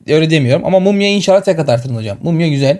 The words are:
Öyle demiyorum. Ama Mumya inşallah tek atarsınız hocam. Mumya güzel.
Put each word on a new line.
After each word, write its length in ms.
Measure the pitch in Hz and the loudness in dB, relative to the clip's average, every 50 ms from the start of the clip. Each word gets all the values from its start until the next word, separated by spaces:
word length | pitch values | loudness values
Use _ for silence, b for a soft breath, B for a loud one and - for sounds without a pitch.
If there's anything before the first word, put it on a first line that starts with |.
| _ - | _ 0
Öyle 220 | 147 156 160 160 | 0 0 2 2
demiyorum. 340 | 160 156 131 120 135 170 - | 2 0 2 2 0 0 0
Ama 160 | - 185 185 | 0 0 2
Mumya 280 | 180 196 208 196 202 202 | 2 2 0 0 0 0
inşallah 340 | 202 202 170 - 185 202 | 0 0 0 2 2 2
tek 160 | 196 202 180 165 | 2 0 -2 0
atarsınız 380 | 147 139 120 120 123 131 120 | 0 0 -2 -2 -2 -6 -6
hocam. 220 | 113 110 107 98 - | -6 -6 -8 -8 -6
Mumya 260 | - 165 170 160 170 160 | -4 -2 -2 0 0 0
güzel. 300 | 143 139 139 135 147 | 0 0 0 0 0